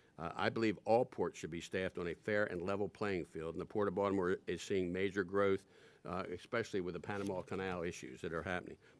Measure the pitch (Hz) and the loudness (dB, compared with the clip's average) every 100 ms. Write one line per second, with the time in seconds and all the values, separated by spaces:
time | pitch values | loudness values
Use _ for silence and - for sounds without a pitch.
0 | - - 82 - 107 117 110 92 - 113 | -18 -6 -4 2 2 6 4 4 6 6
1 | 127 - 87 - 85 82 - 95 92 - | 6 0 -2 -2 -6 -6 -4 -2 -2 -2
2 | 87 78 - 104 104 87 92 101 98 - | -4 -4 0 2 2 0 -2 0 -2 -2
3 | 104 92 73 82 80 80 85 107 101 90 | -2 0 -2 -6 -6 -4 -2 0 2 2
4 | 98 98 87 95 - 87 - 98 90 92 | 2 4 2 0 -2 -6 -2 0 0 0
5 | 98 92 87 98 98 95 - - - - | 0 0 0 2 4 2 -2 -20 -20 -16
6 | - 90 87 87 - 117 107 101 90 85 | -8 -6 -6 -8 -6 -4 -2 -2 -4 -6
7 | 90 101 98 92 - 95 95 90 85 - | -6 -4 -4 -4 -6 -4 -4 -2 -4 -6
8 | 64 64 87 82 92 90 - - - | -10 -10 -6 -4 -4 -4 -6 -14 -20